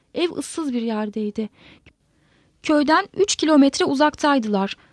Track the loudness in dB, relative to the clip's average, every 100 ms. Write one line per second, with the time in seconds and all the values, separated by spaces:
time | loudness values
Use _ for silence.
0 | _ -6 -4 -6 -10 -8 -6 -4 -4 -4
1 | -6 -6 -6 -6 -10 _ -20 -20 _ _
2 | _ _ _ _ _ _ 0 2 4 2
3 | 0 -2 -2 0 4 6 6 4 -2 2
4 | 0 0 0 0 0 -2 -4 -8 _